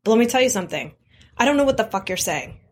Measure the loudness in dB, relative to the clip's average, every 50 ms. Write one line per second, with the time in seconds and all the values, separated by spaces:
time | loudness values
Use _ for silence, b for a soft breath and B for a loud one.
0 | _ 2 4 4 4 4 2 2 2 2 0 -2 -4 -6 -8 -10 -10 -10 -16 _
1 | b b b b b b b 0 2 2 4 4 2 2 2 0 -2 -2 -4 -6
2 | -6 -6 -6 -6 -4 -4 -4 -6 -6 -10 -16 -20 _ _